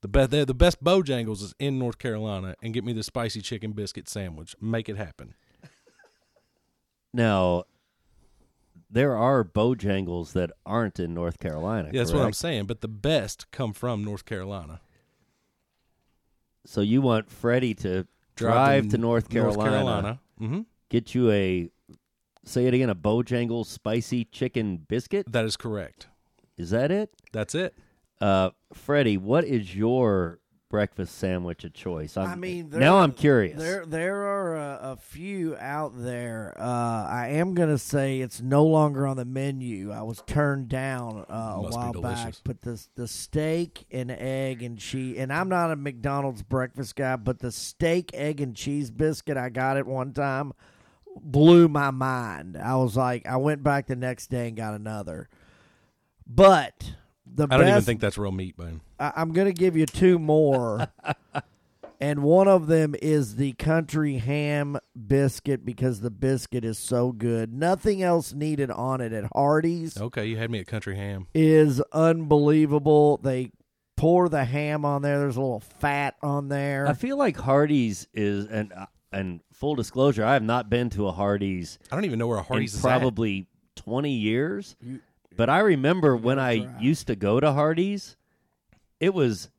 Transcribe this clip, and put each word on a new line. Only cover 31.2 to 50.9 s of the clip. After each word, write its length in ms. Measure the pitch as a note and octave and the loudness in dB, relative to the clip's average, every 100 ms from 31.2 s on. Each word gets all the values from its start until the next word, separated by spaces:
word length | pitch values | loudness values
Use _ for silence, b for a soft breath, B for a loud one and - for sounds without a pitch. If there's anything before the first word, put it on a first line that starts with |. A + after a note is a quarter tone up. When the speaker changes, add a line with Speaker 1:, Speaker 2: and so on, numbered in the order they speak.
| F#2+ F2+ F2+ E2 | -4 -4 -6 -10
Speaker 2:
of 100 | E2+ | -14
choice? 420 | - F#2 E2 D2+ - | -12 -10 -8 -8 -6
I'm, 120 | F#2+ | -6
Speaker 3:
I 60 | F3+ | -6
mean, 340 | F3+ F3 D#3+ | -10 -10 -8
Speaker 2:
now 80 | D3 | 2
Speaker 3:
there, 120 | C#3 | 6
Speaker 2:
I'm 200 | F#3+ E3 | 6 4
curious. 460 | B2+ D3 C3 F#2+ D3 | 2 4 4 2 -4
Speaker 3:
there, 260 | D#3+ F#3+ E3 | -6 -6 -6
there 300 | D#3+ F3 G3+ | -6 -4 -4
are 320 | G3+ G3+ F3+ D#3+ | -6 -6 -6 -6
a, 240 | C#3+ C#3 C3 | -8 -12 -12
a 40 | B2 | -14
few 580 | - C#3+ F#3 G3 E3 D3 | -16 -14 -10 -6 -6 -6
out 360 | B2 D3 D3+ A#2+ | -8 -8 -8 -8
there. 600 | A#2+ B2 A#2+ A2+ G#2 - | -8 -8 -8 -10 -12 -8
Uh, 40 | A#2 B2 A#2+ A2+ F2 | -6 -2 -2 -4 -4
I 200 | A#2+ A#2+ | -6 -4
am 200 | D3+ F3+ | -2 -2
gonna 240 | F3 E3 D3 | 0 2 0
say 420 | - C#3+ C3+ C3 | -2 -2 -2 -4
it's 200 | B2+ - | -6 -8
no 220 | B2 C#3 D#3 | 0 4 4
longer 400 | D#3 D3+ C3+ C#3 | 4 2 0 -4
on 100 | C3 | -4
the 80 | B2 | -6
menu. 640 | C3 C#3 C3+ B2 G#2 G2+ | -6 -6 -6 -8 -8 -8
I 120 | G#2 | -8
was 180 | A2 A2+ - | -10 -12 -4
turned 420 | D3+ D3 C#3 B2 | 0 0 -2 -4
down, 560 | C3 C3+ B2+ A#2+ G#2+ - | -6 -6 -8 -10 -12 -12
uh, 40 | A2 A2+ G2+ | -10 -8 -8
a 40 | |
Speaker 1:
Must 80 | G#2 | -6
be 40 | A#2 | -6
Speaker 3:
while 160 | A#2+ | -6
back, 80 | A#2 E2 A#2 | -6 -6 -6
Speaker 1:
delicious. 240 | A#2 - | -8 -10
Speaker 3:
but 180 | - B2 | -10 -8
the, 240 | A#2+ A2+ - - | -10 -12 -14 -12
the 120 | A#2+ | -10
steak 760 | - - D#3 D#3 E3 E3+ - _ | -10 -6 -4 -2 -2 -4 -10 _
and 200 | B2+ B2 | -8 -8
egg 500 | B2+ B2+ C3+ C3+ B2 | -8 -6 -6 -6 -8
and 140 | A#2+ A2+ | -10 -12
cheese, 400 | - C3+ C3 A2+ | -10 -8 -6 -8
and 160 | C3 | -4
I'm 160 | D3 F#3+ | -4 -2
not 220 | F#3 E3+ | 0 0
a 40 | D#3 | -2
McDonald's 680 | C#3+ A#2+ C3+ C#3 C#3 A2+ | -6 -6 -4 -2 -4 -6
breakfast 520 | G2 C3 B2+ - B2 - | -4 -2 -2 -6 -10 -4
guy, 200 | C3 B2+ | -4 -2
but 240 | A2 B2+ | -4 -4
the 120 | B2 | -6
steak, 600 | - - - E3 F3 F3 | -10 -14 -2 0 0 -2
egg, 260 | - D3 D3 | -6 -6 -4
and 140 | C#3 A2 | -6 -6
cheese 360 | - C#3+ C3+ | -6 -4 -6
biscuit 460 | A2+ D#3 D3 - C#3 | 0 0 0 -4 -4
I 120 | B2+ | -4
got 280 | A#2+ C3 C3+ | -2 -2 -2
at 100 | B2 | -2
one 260 | C3 C3 | -6 -6
time 400 | C#3+ C#3 C3 C#3+ - b b b | -4 -4 -4 -6 -12 b b b